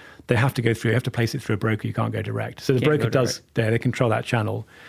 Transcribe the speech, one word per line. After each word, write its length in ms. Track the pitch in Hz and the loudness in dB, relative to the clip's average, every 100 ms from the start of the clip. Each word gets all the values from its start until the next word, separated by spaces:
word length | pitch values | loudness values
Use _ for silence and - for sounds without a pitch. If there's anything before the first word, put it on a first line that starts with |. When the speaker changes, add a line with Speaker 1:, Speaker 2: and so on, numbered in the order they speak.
| - - - | -16 -8 0
Speaker 1:
they 100 | 120 | 2
have 160 | 120 | 2
to 80 | - | 2
go 120 | 117 | 0
through, 160 | 113 113 | 0 0
they 40 | |
have 80 | 113 | 0
to 60 | 127 | 0
place 240 | - 113 | -2 -2
it 80 | 127 | -2
through 120 | - | -4
a 40 | 107 | -2
broker. 300 | 110 107 113 | 0 -2 -2
You 60 | |
can't 180 | 107 110 | -4 -2
go 80 | 107 | -4
direct. 400 | 101 110 110 - | -4 -6 -6 -4
So 140 | - | 0
the 60 | 131 | 2
Speaker 2:
Can't 80 | 135 | 4
Speaker 1:
broker 140 | 151 | 2
Speaker 2:
go 40 | 117 | 2
Speaker 1:
does, 300 | 139 123 - | 2 2 -2
Speaker 2:
direct. 200 | - - | -6 -2
Speaker 1:
yeah, 120 | 110 | 0
they 80 | 113 | 2
control 320 | 127 - 120 | 0 0 2
that 160 | 110 - | 0 0
channel. 420 | 120 107 107 110 - | 0 0 -4 -8 -16